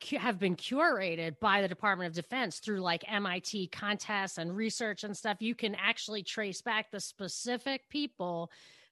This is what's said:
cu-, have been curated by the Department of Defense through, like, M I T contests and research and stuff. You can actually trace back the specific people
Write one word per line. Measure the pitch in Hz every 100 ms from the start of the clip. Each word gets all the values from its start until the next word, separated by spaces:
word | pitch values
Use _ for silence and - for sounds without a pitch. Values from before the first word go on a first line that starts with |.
cu-, | - 277
have | 233 185
been | 190 170
curated | - 269 339 233 190 165 165 151
by | 208 202
the | 190
Department | 175 208 185 175
of | 165
Defense | - 262 220 -
through, | - 202
like, | 180 170 -
M | 208 202
I | 180
T | - 208 180
contests | - 208 208 - 208 190 -
and | 165 190
research | 220 - 226 190
and | 208 196
stuff. | 220 202
You | 220
can | 233 220 202
actually | 202 226 - 214
trace | 180 - 202 180
back | 240 220 214
the | 202
specific | - - 180 - 240 240 277 269 _
people | 294 294 - 180 170 170 - - - _